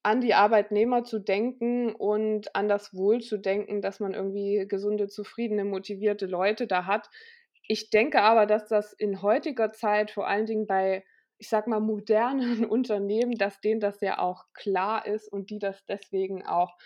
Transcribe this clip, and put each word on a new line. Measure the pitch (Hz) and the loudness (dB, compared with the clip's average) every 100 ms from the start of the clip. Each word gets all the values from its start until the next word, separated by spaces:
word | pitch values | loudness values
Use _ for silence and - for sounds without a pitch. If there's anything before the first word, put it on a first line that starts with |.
an | 208 247 | 0 2
die | 240 | 4
Arbeitnehmer | 190 214 220 208 208 233 247 | 6 6 6 4 2 2 2
zu | 240 214 | 0 -4
denken | 196 196 240 254 240 247 233 | 0 0 0 -2 -2 0 -2
und | - 202 208 214 214 208 - | -2 0 0 0 -2 -4 -2
an | 208 | 0
das | 202 - | 0 -2
Wohl | 185 196 240 | -2 2 2
zu | 233 202 | 0 -4
denken, | 202 202 - 208 | -2 -2 -2 -4
dass | 196 196 | -4 -6
man | 196 | -6
irgendwie | 185 196 202 202 208 196 | -4 -4 -4 0 0 -2
gesunde, | 190 208 208 202 | -4 -2 -2 -4
zufriedene, | - 202 - 233 208 | -6 -12 -6 -2 -2
motivierte | 202 190 196 196 208 208 185 | -2 -4 -8 -2 -2 -2 -4
Leute | 180 196 226 233 | 0 0 0 -2
da | 180 180 | -2 0
hat. | 220 - - - - _ _ - | -4 -4 -20 -20 -20 _ _ -6
Ich | 214 - | -4 2
denke | 214 285 185 | 2 4 4
aber, | 208 226 208 | 6 6 4
dass | 214 214 | 2 2
das | 208 208 | -2 -2
in | - 208 185 | -6 -4 -2
heutiger | 202 262 311 233 220 | 2 2 0 -2 -4
Zeit | - 214 208 208 | -2 0 0 -2
vor | 208 - | -4 -2
allen | 202 220 | -2 0
Dingen | 220 208 | -2 0
bei, | 190 190 190 - _ _ _ | 0 2 -2 -6 _ _ _
ich | - | -2
sag | 214 226 | -2 0
mal, | 214 | 0
<laughs> | 220 208 208 214 247 277 240 220 | 0 -2 2 2 2 0 0 0
modernen | 226 | 0
Unternehmen, | 233 247 208 202 214 240 226 | 0 0 -2 0 0 0 0
dass | 196 - | -2 -2
denen | 214 226 | -2 0
das | 202 202 | -2 -2
ja | 196 - | -4 -2
auch | 180 185 _ | -2 -4 _
klar | - 208 190 196 220 - | -10 -2 0 0 -2 -4
ist | 214 - | -6 -6
und | 202 202 | -10 -8
die | 208 | -6
das | 196 196 - | -6 -6 -10
deswegen | 196 - 190 190 190 - | -10 -4 -4 -2 -4 -2
auch, | 175 185 - | 0 0 -4